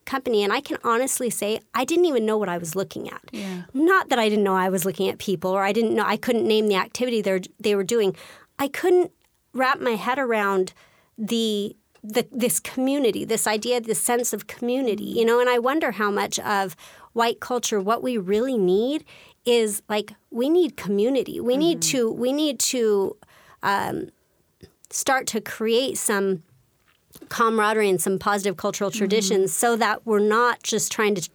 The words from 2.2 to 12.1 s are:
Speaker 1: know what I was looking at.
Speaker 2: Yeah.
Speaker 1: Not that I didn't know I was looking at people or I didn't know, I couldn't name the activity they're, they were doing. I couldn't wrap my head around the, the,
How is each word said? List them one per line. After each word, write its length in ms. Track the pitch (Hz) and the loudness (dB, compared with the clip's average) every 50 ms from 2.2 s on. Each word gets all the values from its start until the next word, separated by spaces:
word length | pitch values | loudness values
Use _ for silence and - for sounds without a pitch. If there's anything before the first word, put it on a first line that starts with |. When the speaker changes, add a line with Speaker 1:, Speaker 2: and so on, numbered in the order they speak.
| 214 | 0
Speaker 1:
know 120 | 220 220 214 | 0 0 0
what 100 | 208 180 | 0 -2
I 80 | 175 | -4
was 180 | 175 175 160 160 | -4 -6 -6 -4
looking 320 | 190 190 - - - - | -4 -6 -6 -8 -10 -10
at. 140 | - - - - - | -10 -12 -14 -16 -14
Speaker 2:
Yeah. 320 | 247 214 202 190 185 180 175 - - | -12 -10 -8 -8 -8 -10 -10 -6 -2
Speaker 1:
Not 360 | 262 311 349 381 370 - - | 2 4 4 4 4 2 2
that 80 | 269 | 2
I 120 | 240 220 214 | 2 2 4
didn't 160 | 208 208 202 | 4 4 2
know 100 | 196 190 | 4 2
I 140 | 190 185 190 | 2 2 2
was 140 | 185 190 165 | 0 0 -2
looking 260 | 190 - - 190 190 | -2 -2 -2 -2 -2
at 100 | - - | -4 -4
people 320 | - - 185 160 - 185 | -4 -4 -4 -2 -2 0
or 120 | 185 196 190 | 0 0 0
I 100 | 202 202 | 0 2
didn't 200 | 233 226 214 - | 2 0 0 0
know, 120 | 226 202 | 0 0
I 120 | - 208 | 0 0
couldn't 300 | 214 - 262 240 220 - | 0 0 0 0 2 2
name 220 | 220 214 220 214 208 | 2 2 4 4 2
the 60 | 196 | 2
activity 460 | 185 - - - - 247 254 233 220 | 0 0 -2 -4 -4 -2 -2 -2 0
they're, 200 | 196 196 190 185 185 - _ - | 0 0 0 -2 -2 -6 _ -4
they 160 | 214 214 208 | -2 0 0
were 80 | 196 196 | 0 0
doing. 320 | 175 233 233 208 190 170 - - - - - - _ _ | 0 2 2 2 2 0 -4 -8 -20 -20 -20 -20 _ _
I 100 | - 277 | -4 -4
couldn't 440 | 285 - - - 381 359 359 349 - _ _ _ _ _ _ _ _ - | -4 -2 0 2 4 6 4 4 2 _ _ _ _ _ _ _ _ -4
wrap 260 | 240 262 254 285 - | 0 0 0 0 0
my 120 | 262 247 | 0 -2
head 260 | 226 190 170 247 262 | -2 0 -2 -2 -2
around 560 | 285 269 233 226 214 202 196 196 190 185 180 - - - _ _ _ _ _ _ - | 0 0 0 0 2 2 2 2 0 0 -2 -6 -14 -20 _ _ _ _ _ _ -8
the, 560 | 214 190 233 226 226 220 214 202 202 214 - _ _ _ _ _ - | -4 -2 -2 0 0 0 0 -2 -4 -6 -8 _ _ _ _ _ -10
the, 220 | 214 | -4